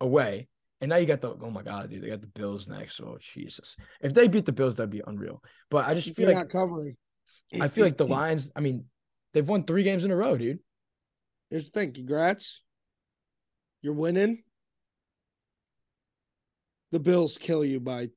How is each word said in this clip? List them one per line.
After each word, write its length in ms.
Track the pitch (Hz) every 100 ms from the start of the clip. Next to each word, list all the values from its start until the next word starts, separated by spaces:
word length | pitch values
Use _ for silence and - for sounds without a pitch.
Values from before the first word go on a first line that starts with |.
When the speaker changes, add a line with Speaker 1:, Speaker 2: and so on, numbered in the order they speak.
Speaker 1:
away. 480 | 131 143 117 101 127 _ _ _
And 100 | 139
now 60 | 170
you 100 | 165
got 140 | 143
the, 120 | 120 -
oh 100 | 113
my 120 | 101
God, 260 | - 101 -
dude, 140 | 98
they 60 | 110
got 120 | 107
the 60 | 104
Bills 420 | 107 101 101 98
next. 320 | 101 104 -
Oh, 160 | 110 -
Jesus. 540 | - - - - - - - -
If 100 | 139
they 160 | 143 240
beat 160 | 202
the 80 | -
Bills, 240 | 117 131 110
that'd 140 | 110
be 100 | 104 -
unreal. 360 | 104 101 - - _ _
But 160 | 147 131
I 80 |
just 200 | 165 165
feel 140 | 160 185
Speaker 2:
You're 60 |
Speaker 1:
like 100 | 180
Speaker 2:
not 60 | 170
covering. 460 | 180 185 170 147 120 _ _ _ - _ -
Speaker 1:
I 100 | 143
feel 160 | -
like 120 | 190 143
the 100 | 143
Lions, 440 | 135 156 160 135
I 60 | -
mean, 240 | 147 123 - _ _ _ _
they've 160 | 151 143
won 160 | 202
three 180 | 147 180
games 220 | 196 190
in 60 | 196
a 60 | 180
row, 200 | 247 135
dude. 220 | 117 165 - _ _ _ _ _ _ _ _
Speaker 2:
Here's 180 | 160 147
the 40 |
thing. 220 | 214 175
Congrats. 680 | 123 127 147 170 208 - - _ _ _ _ _ _ _ _ _ _ _ _
You're 140 | 143
winning. 480 | 151 165 180 214 226 _ _ _ _ _ _ _ _ _ _ _ _ _ _ _ _ _ _ _ _ _ _ _ _ _
The 80 | 165
Bills 380 | 151 180 156 -
kill 260 | - 160
you 160 | 143 135
by 280 | 123 123 120